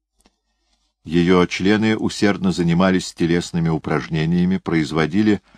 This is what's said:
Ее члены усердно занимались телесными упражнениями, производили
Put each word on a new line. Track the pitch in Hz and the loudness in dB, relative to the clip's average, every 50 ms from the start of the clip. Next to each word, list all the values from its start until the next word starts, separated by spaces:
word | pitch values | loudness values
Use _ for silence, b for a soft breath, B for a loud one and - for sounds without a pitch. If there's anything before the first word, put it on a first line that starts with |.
| _ _ _ _ _ _ _ _ _ _ _ _ _ _ _ _ _ _ _ _ _ | _ _ _ _ _ _ _ _ _ _ _ _ _ _ _ _ _ _ _ _ _
Ее | 76 78 87 85 85 92 90 87 | -2 0 2 2 4 4 4 4
члены | 85 - - 90 98 107 104 107 110 110 | 2 0 -2 0 0 2 2 2 0 0
усердно | - - - - - 107 101 98 87 92 95 85 | 0 -2 -6 -4 0 0 0 0 0 0 -2 0
занимались | 87 87 85 85 85 92 95 92 90 - - - | 0 0 0 2 2 2 2 2 0 -2 -6 -6
телесными | - 87 82 85 87 85 - - 87 82 82 | -4 -2 0 0 -2 -2 -4 -4 -2 -2 -2
упражнениями, | 80 76 - - 78 73 - - 82 78 78 80 87 87 90 90 92 92 | -2 -4 -4 -4 -4 -4 -4 -4 -4 -2 -2 0 0 0 0 0 0 -2
производили | - - 85 82 76 67 78 80 80 76 78 101 110 107 104 98 - _ _ | -4 -2 -2 -2 -2 -2 -2 -2 -2 0 0 0 2 2 0 0 -2 _ _